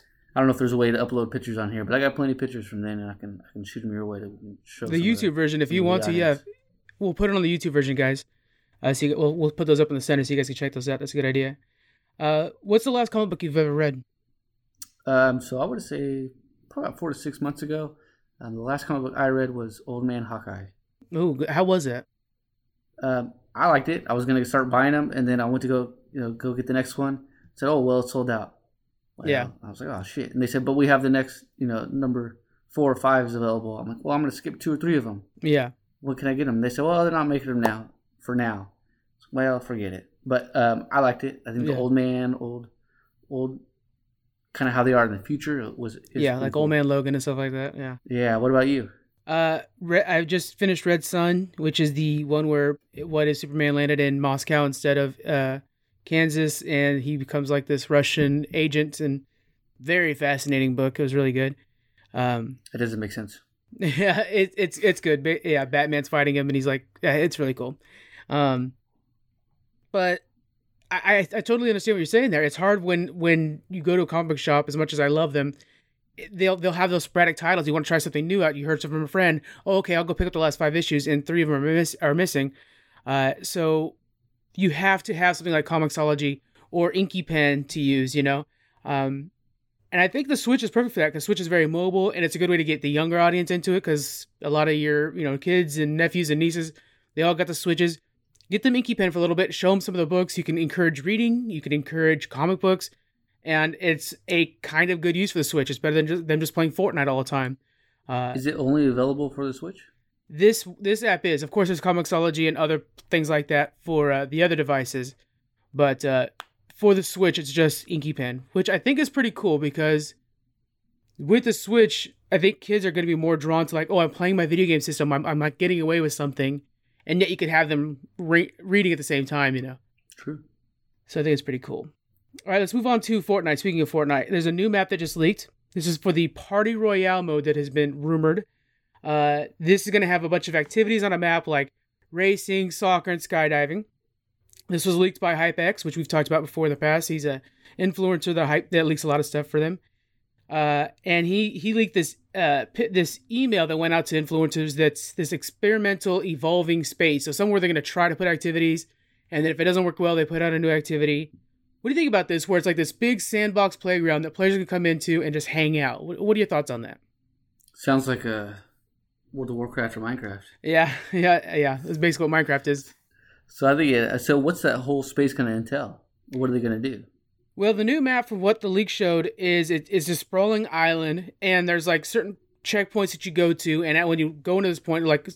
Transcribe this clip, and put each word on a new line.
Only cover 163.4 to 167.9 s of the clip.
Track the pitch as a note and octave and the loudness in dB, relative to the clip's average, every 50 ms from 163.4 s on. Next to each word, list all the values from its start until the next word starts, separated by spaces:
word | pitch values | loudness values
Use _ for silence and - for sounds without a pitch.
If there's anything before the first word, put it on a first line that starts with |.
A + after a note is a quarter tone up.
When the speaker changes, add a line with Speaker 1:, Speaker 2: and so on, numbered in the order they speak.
| G#3+ G#3 F#3+ G#3 G3 F#3 - | -2 0 2 2 2 2 0
Speaker 2:
playground | - - F#3 F3+ F3 E3 E3 D3+ D3+ | -2 -2 -2 0 2 2 2 2 0
that | D#3+ D#3 - | -2 -4 -2
players | - F#3+ G3 G3 | 0 2 2 2
can | F#3+ F3+ | 2 0
come | - F#3 F3 F3 | -2 -2 0 2
into | E3 D#3+ D3+ - E3+ E3 E3 | 2 2 0 0 0 0 0
and | - D3+ | 0 0
just | D3 D3+ - - | -2 -4 -6 -2
hang | D3+ D#3+ D#3 D3+ D#3 D3+ | 0 0 2 2 2 2
out? | C#3+ B2 A#2+ - - | 0 -2 -2 -6 -10
What, | E3 F3 - | -10 -8 -2
what | G3+ G#3 G#3+ | 0 2 2
are | G#3+ | 2
your | G3+ - | 2 2
thoughts | F3+ D3 D3 - | 0 -2 -2 -2
on | B2 A#2 | -6 -8
that? | A2+ - - - _ _ _ _ _ _ _ _ _ _ _ _ _ _ _ | -8 -12 -16 -18 _ _ _ _ _ _ _ _ _ _ _ _ _ _ _
Speaker 1:
Sounds | - - C#3 | -6 0 2